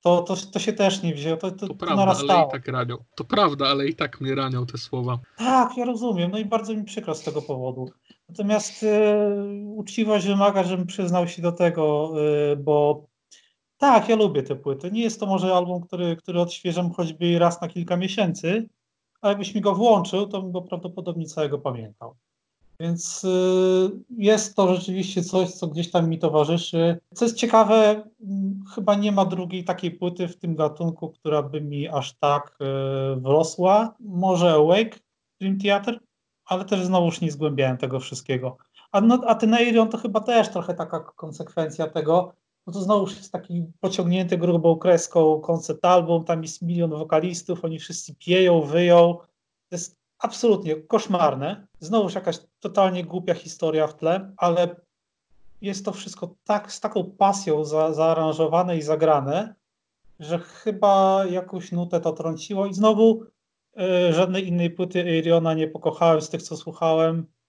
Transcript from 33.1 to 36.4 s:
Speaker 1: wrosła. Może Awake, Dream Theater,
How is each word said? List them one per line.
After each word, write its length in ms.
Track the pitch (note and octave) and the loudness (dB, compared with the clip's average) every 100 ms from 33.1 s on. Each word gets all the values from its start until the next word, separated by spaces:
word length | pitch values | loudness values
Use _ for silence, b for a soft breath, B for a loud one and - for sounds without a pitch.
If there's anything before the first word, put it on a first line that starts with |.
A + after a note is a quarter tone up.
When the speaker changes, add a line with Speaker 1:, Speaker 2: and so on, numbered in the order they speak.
| C3 | -4
Speaker 1:
wrosła. 800 | C3 D3+ D#3+ - F3+ G#3 A3+ - | 2 2 2 0 2 4 2 -6
Może 520 | G#3+ F3 F#3+ F3 F3 | -10 -2 0 2 4
Awake, 460 | D#3 D3+ F#3+ A3+ - _ _ _ _ | 6 6 4 2 -6 _ _ _ _
Dream 200 | F#3+ G3 | -4 -2
Theater, 400 | G3+ G3+ G3+ A#3 - _ _ _ | 0 0 -2 -8 -12 _ _ _